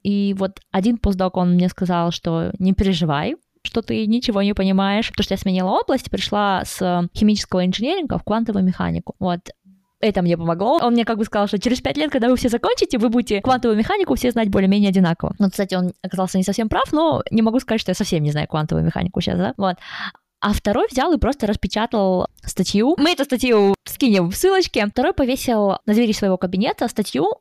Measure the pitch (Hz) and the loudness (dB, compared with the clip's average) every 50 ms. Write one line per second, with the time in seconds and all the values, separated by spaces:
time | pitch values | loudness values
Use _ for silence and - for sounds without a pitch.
0 | - 196 202 202 202 196 196 190 190 190 196 - - _ - 190 185 233 233 226 | -4 -2 0 0 0 0 -2 -2 -2 -4 -4 -8 -10 _ -2 0 2 2 2 2
1 | - 208 196 185 190 185 - 185 180 180 175 175 180 180 - - 190 175 180 170 | 0 0 0 0 0 0 0 0 2 4 4 4 2 2 0 -2 -2 -2 0 0
2 | 170 175 170 - - 170 165 165 170 180 - - 185 185 190 - 220 190 190 156 | 0 -2 -2 -4 -4 -4 -2 -2 -2 -4 -4 -2 0 0 2 2 2 0 0 0
3 | 175 156 143 143 160 214 311 339 _ _ _ _ - - - 233 226 - 226 220 | 0 0 0 0 -2 -4 -6 -8 _ _ _ _ -14 -8 -6 -6 -4 -4 -4 -2
4 | 220 208 220 247 247 254 208 202 196 202 208 - 190 190 190 190 196 196 202 214 | 0 0 0 0 0 -2 0 0 0 0 0 0 0 2 2 2 2 2 0 -2
5 | 226 - - - 202 - 190 190 - 196 185 185 185 185 233 381 466 - 285 254 | -2 -4 -4 -6 -4 -4 -4 -4 -2 -2 -2 -2 0 0 0 -2 0 0 -2 -2
6 | - - - 190 190 - - 208 208 202 190 180 - - - - 196 180 180 175 | -2 -4 -8 -6 -4 -2 -2 0 0 0 0 -2 -4 -6 -6 -4 -2 -2 0 0
7 | 175 175 - - 214 214 214 202 - - - 185 180 185 185 - 220 277 359 392 | -2 -4 -2 0 2 2 2 0 -2 -2 -2 0 0 0 -2 -2 -2 -2 -2 -2
8 | 330 233 - 170 - - 208 226 226 226 208 196 185 185 180 - 180 170 165 170 | -2 -4 -4 -4 -4 -2 -2 -2 -2 -2 0 0 0 0 0 -2 -2 -4 -4 -6
9 | - - - - 190 185 175 175 - - - _ _ _ - _ _ _ _ _ | -6 -10 -10 -6 -4 -4 -4 -6 -8 -12 -20 _ _ _ -20 _ _ _ _ _
10 | - 220 196 196 180 170 170 165 165 165 165 170 196 233 294 339 247 240 240 233 | -2 0 0 2 2 2 2 0 0 -2 -2 0 0 0 2 2 2 2 2 2
11 | 226 - 226 208 220 - - 208 202 202 - 202 - 240 247 247 - 277 277 285 | 2 0 -2 -2 -2 -2 0 -2 0 0 0 -2 0 0 -2 0 -2 -4 -2 -2
12 | 311 294 - 262 226 247 254 247 - 247 214 233 - 370 494 - 403 - - 226 | -2 -2 0 0 2 2 2 2 2 0 0 0 0 0 0 0 0 0 0 0
13 | 214 247 220 247 233 - 214 196 - 262 254 247 - 233 214 208 226 - 381 415 | 0 2 2 0 0 0 -2 -2 0 0 0 2 2 2 2 2 0 0 0 0
14 | 381 - 262 - - 247 233 233 226 202 196 202 190 190 196 208 208 196 185 196 | 0 0 0 0 0 0 0 0 0 0 2 2 4 4 4 4 4 4 4 4
15 | 185 165 165 - - - - - 202 190 - - 202 190 185 185 180 180 - _ | 4 4 2 0 -4 -4 -2 0 0 0 0 -2 -4 -2 -2 -2 -2 -2 -4 _
16 | - 180 - 190 185 180 - 190 185 - 196 - 226 220 - - 539 - - 302 | -10 -8 -4 -4 -2 0 0 0 0 0 0 -2 -2 -2 0 -2 -2 0 0 2
17 | 330 320 285 - - - - 226 220 226 220 262 - - 220 220 - - 185 - | 2 2 2 0 -2 -2 0 2 2 2 2 0 0 0 -2 -2 -2 -2 -2 -2
18 | 214 - 185 160 147 147 147 151 151 - - 156 156 160 165 160 160 165 - - | -2 -2 0 0 0 0 0 -2 -2 -2 -2 -4 -2 -2 -2 0 0 0 0 -2
19 | 175 180 - - 175 - 185 175 180 233 - - 196 190 175 - - - - - | -4 -4 -4 -4 -4 -2 -2 -2 -2 -2 -2 -2 -2 -2 -2 -4 -8 -16 -14 -12
20 | - 208 - _ _ _ _ _ - 208 208 - - 208 208 262 392 466 - 254 | -10 -12 -12 _ _ _ _ _ -2 -2 -2 -2 -2 -2 0 0 0 0 0 0
21 | 262 359 330 220 - 214 285 - 226 202 214 - - 190 - 214 220 233 - 214 | 0 2 0 0 0 0 -2 -2 -2 -2 -2 -2 -4 -4 -4 -4 -4 -2 0 0
22 | 196 190 185 180 - - _ _ - - - - 185 - - 202 220 269 349 392 | 2 2 2 0 -2 -4 _ _ -14 -8 -4 -4 -2 0 0 2 2 2 2 2
23 | 285 339 349 269 277 277 262 220 - 254 233 214 202 196 196 - - - - - | 2 2 2 0 -2 -2 -2 -2 2 2 4 4 6 4 2 0 -2 -10 -6 0
24 | 285 247 202 190 175 170 196 - - 370 392 381 339 - - 247 208 208 - - | 2 2 4 4 2 0 0 0 2 2 4 2 2 0 0 -2 -2 -2 0 0
25 | 254 339 392 - 285 240 262 254 - - 233 214 208 196 185 - - 220 208 220 | 0 0 0 0 0 0 0 -2 -2 0 0 2 2 2 0 0 0 0 2 4
26 | 240 214 214 - - 190 185 180 - 180 185 180 214 294 - - 277 233 - - | 4 2 2 0 0 0 0 0 -2 -2 0 0 0 0 -2 -2 -4 -4 -2 -4
27 | 208 - - 254 320 403 453 - | -4 -2 -2 -2 0 -2 -2 -2